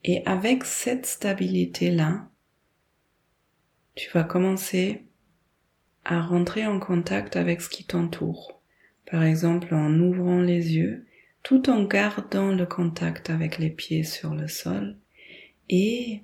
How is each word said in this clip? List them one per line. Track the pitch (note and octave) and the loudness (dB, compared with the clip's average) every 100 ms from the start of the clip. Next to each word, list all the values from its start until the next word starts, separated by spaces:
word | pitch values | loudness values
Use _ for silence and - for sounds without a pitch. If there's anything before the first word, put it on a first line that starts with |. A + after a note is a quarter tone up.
| - | 0
Et | F3 F#3 | 0 0
avec | F#3+ A3 B3+ | 0 2 0
cette | - - A#3+ B3+ - | 0 -4 -4 -4 -6
stabilité-là, | - G#3 G3 F#3 F#3 F3 - F3 E3+ D#3 G3 - _ _ _ _ _ _ _ _ _ _ _ _ _ _ _ _ - | -4 -4 -2 0 0 -2 0 0 2 2 0 -6 _ _ _ _ _ _ _ _ _ _ _ _ _ _ _ _ -14
tu | - | -2
vas | F3 | 0
commencer | E3 F#3 F#3 F#3+ - F#3 F#3+ A3 - _ _ _ _ _ _ _ _ _ - | 0 0 0 0 -2 -2 -2 -4 -14 _ _ _ _ _ _ _ _ _ -2
à | E3+ | 0
rentrer | E3 F3 F3 G#3+ A3 | 2 2 2 -2 -2
en | G3 | -2
contact | F#3+ F3 E3+ G3 G3+ F3+ | 0 0 0 -4 -2 -2
avec | F3 E3+ | 0 -2
ce | - | -4
qui | - | -12
t'entoure. | - F3 E3+ - E3 E3 - - _ _ _ _ - | -4 -2 -2 -2 -6 -6 -12 -20 _ _ _ _ -4
Par | E3 | 2
exemple, | D#3+ D#3+ E3+ F3 F3 D#3+ | 4 4 2 0 0 0
en | D3+ D#3+ | 4 4
ouvrant | F3+ F3+ F3+ F3+ | 4 2 2 4
les | F3+ F3 E3 D#3+ | 4 2 2 2
yeux, | F3 A3+ - _ _ _ | 0 -4 -14 _ _ _
tout | - C4 C4 | 2 4 6
en | A3 | 2
gardant | G3+ G3+ G#3 G#3 - G3 G3 | 4 2 2 -2 -4 0 2
le | F#3 F3 | 2 0
contact | - E3+ E3 E3 D#3+ - | 0 -2 0 -4 -4 -4
avec | D#3+ D#3+ E3 | -2 -2 -2
les | D#3+ | -2
pieds | D#3 - D#3+ | -4 -2 -2
sur | D#3 - D#3 | -2 -6 -6
le | D3+ D3+ | -6 -6
sol | - - G3 G3+ G#3 _ _ - - - _ _ | -6 -4 -4 -6 -10 _ _ -20 -20 -20 _ _
et | F#3 G#3 A#3+ A#3+ G#3 | 2 2 0 -6 -8